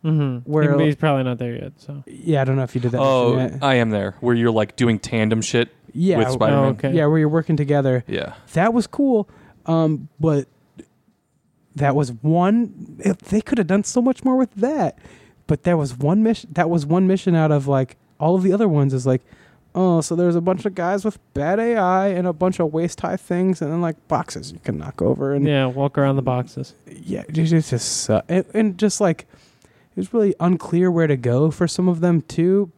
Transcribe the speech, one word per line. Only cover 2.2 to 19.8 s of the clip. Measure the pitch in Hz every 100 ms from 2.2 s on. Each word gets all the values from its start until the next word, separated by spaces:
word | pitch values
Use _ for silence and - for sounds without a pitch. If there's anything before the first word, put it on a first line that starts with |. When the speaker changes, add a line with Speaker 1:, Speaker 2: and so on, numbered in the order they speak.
| 165 151
Speaker 2:
I |
don't | 131 135
know |
if | 127
you | 131
did | 123
that | 123
Speaker 3:
Oh, | 135 131 120 127
Speaker 2:
mission | 127
yet. | -
Speaker 3:
I | 139 127
am | 117
there, | 104 98 -
where | 120
you're, | 120 117
like, | 110 104
doing | - 120 110
tandem | - 117 107 113
shit | 107 120 117 _ -
Speaker 2:
Yeah. | - 180 160
Speaker 3:
with | 113
Spider-Man. | 131 113 143
Speaker 1:
Oh, | 135
okay. | 131 139
Speaker 2:
Yeah, | 170 147
where | 160
you're | 151
working | 160 156 156
together. | 143 143 135 127 -
Speaker 3:
Yeah. | 101 - - -
Speaker 2:
That | 156 196
was | 233 -
cool, | - 277 233 202 - - _ -
um, | 165 160 151 151 _
but | 160 143 135 _ _ - - _ _ _ _ _ _ _ _
that | - 139
was | 139 135 117
one, | 147 170 180 226 233 - - -
if | 202 185
they | - 208
could | - 247
have | 175
done | 190
so | 202 -
much | 247 254
more | 262 262
with | 262
that. | 202 233 302 175 - - - - _ -
But | 151
there | - 170
was | 143 123
one | 143 190
mission, | 220 226 -
that | 156 170
was | 170
one | 143 170 190
mission | 190 190
out | 170 156
of, | 151 139
like, | 139 131 - _ _
all | 151
of | 185
the | 185
other | 196 214
ones | 147 139
is | 131 127
like, | 127 _ - _ _ _
"Oh, | -